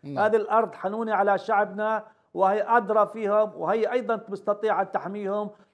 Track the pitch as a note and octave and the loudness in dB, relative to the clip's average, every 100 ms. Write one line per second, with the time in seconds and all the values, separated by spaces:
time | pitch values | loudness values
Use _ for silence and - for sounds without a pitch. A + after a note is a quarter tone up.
0 | C#3+ C#3+ G#3+ A3 G#3 A3 G3+ - F#3+ G#3+ | -8 0 2 2 2 0 0 -2 -6 -4
1 | A3+ G3+ G3+ G3 G3+ G#3 G#3 F#3+ G#3+ G#3+ | -2 0 2 2 2 0 0 -2 -2 -4
2 | G#3+ _ _ F3 F#3+ G#3 A3+ A#3 G3+ G#3+ | -6 _ _ 0 2 2 2 2 4 4
3 | G#3 A3 G#3 G#3+ G#3+ - E3 A3+ G#3+ A#3+ | 2 0 0 2 0 -2 -2 0 0 0
4 | G#3 A3 A3 G3 G#3+ G#3 G#3+ F3+ F#3+ F#3+ | -2 -4 -6 -6 -2 0 0 0 0 -2
5 | F3 G3+ G3 G#3 G#3 - _ | -4 -6 -4 -4 -4 -10 _